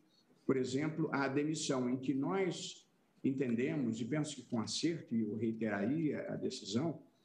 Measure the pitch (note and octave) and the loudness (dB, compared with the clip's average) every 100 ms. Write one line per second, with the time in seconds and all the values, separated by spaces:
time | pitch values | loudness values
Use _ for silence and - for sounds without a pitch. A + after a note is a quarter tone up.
0 | _ _ _ _ - C3 A#2+ C3 D#3 D#3 | _ _ _ _ 0 0 2 0 0 0
1 | D3+ C3+ C#3 C3+ D3+ D#3+ - C3 B2 C3 | 0 0 2 2 0 0 0 0 2 0
2 | C#3 C3+ D3+ F#3+ F#3 - - - - _ | 0 0 2 2 0 -2 -8 -12 -20 _
3 | _ _ C3 C3+ C3 A#2 C#3 D#3+ A#2+ A2+ | _ _ 0 2 2 2 2 0 0 -2
4 | A#2 D3+ D3 - - A#2 G#2+ - D#3 E3 | 0 0 -2 -6 -4 -2 0 0 0 -2
5 | - A2+ G#2 A2 A2+ A2+ A2 G2+ G#2 D#3 | -2 0 0 0 -2 0 0 2 2 2
6 | D3+ A#2 - G#2 A2 - - A#2 D#3+ C3+ | 2 0 -4 -4 -4 -4 -4 0 0 -4
7 | - _ | -10 _